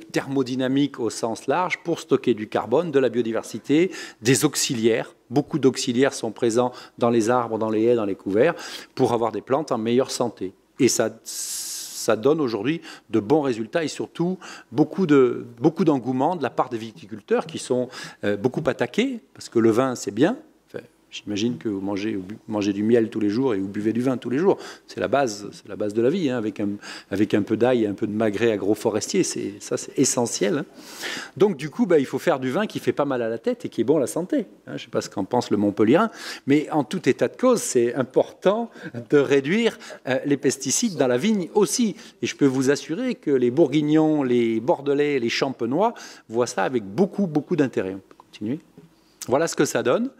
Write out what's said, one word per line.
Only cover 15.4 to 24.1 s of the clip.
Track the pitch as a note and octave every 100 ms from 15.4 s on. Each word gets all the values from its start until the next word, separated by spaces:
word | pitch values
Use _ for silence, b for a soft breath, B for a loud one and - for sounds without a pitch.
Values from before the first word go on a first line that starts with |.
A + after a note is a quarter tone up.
| A#2+ A#2
beaucoup | D3+ -
d'engouement | E3 C#3+ A#2 B2+ C#3+ F3+
de |
la | B2
part | - C3+
des | A#2
viticulteurs | A2+ - G2+ G#2 - A#3+
qui | E3+ A2
sont, | - B2+ B2 B B B
euh, | G#2 G#2
beaucoup | B2 E3
attaqués, | D3+ A#2+ A#2+ - C4 A#3+ -
parce | - -
que | A#2+
le | A2+
vin, | A2 C3
c'est | A#2+ -
bien, | G#2 E3 C4 - _ _ - - _ _
J'imagine | - G2+ G2+ A#2 A#2+
que | A2+
vous | G2
mangez, | G2 G2+ G#2+
vous | G#2
bu-, | F#2 A2 -
mangez | G#2+ G2+
du | G2
miel | G#2+ A#2+ A2
tous | A2
les | G#2
jours | G#2+ C3+
et | G2+
vous | G2
buvez | G2+ G#2+
du | A2+
vin | B2+